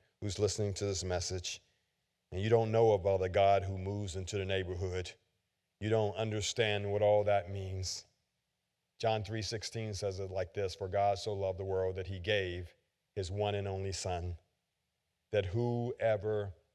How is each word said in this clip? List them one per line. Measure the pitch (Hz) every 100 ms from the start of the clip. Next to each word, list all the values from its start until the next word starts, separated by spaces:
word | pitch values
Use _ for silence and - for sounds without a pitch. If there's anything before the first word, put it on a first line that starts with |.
| _ -
who's | 101 95
listening | 104 - 104 95
to | 101
this | 92
message, | 92 90 - 92 - - _ _ _ _ _ _ _
and | 92
you | 107
don't | 117 110
know | 113 113
about | 101 98 95
the | 92
God | 101 98 98
who | 95 95
moves | 95 104 101 95
into | 90 104
the | 95
neighborhood. | 95 90 90 92 92 87 - _ _ _ _ _ -
You | 104
don't | 110 104 104
understand | 113 107 98 - 107 104 101
what | 104
all | 104 104
that | 101 101 95
means. | 98 95 95 90 - - _ _ _ _ _ _ _ _ -
John | 113 110
three | 101 110
sixteen | 98 110 - 117 110
says | 101 101 92
it | 95
like | 92 90 104
this, | 95
"For | - 95
God | 98 101 98
so | 110
loved | 98 95 92
the |
world | 95 95 92 92
that | 92
he | 95
gave | 90 104 92 87 87 _ _ _ _ 104
his | 87
one | 101 104
and | 101 98
only | 95 98
Son, | 90 95 87 87 85 _ _ _ _ _ _ _ _ _
that | 104 92
whoever | 113 120 120 120 - 113 104 107 107 101 - _